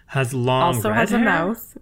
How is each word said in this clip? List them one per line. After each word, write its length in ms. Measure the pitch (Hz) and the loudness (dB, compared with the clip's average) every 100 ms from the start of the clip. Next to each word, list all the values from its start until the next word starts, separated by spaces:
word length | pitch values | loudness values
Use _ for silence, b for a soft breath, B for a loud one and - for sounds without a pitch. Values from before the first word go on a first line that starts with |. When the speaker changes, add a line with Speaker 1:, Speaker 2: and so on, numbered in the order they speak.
| - | -6
Speaker 1:
has 260 | 139 127 | -4 -2
long 440 | 131 123 127 170 120 | -2 0 2 2 0
Speaker 2:
also 140 | 208 | 0
Speaker 1:
red 80 | 220 | 0
Speaker 2:
has 120 | 214 | 0
a 60 | 233 | 2
Speaker 1:
hair. 80 | 226 | 2
Speaker 2:
mouth. 500 | 170 175 233 - - | 2 -2 -6 -12 -20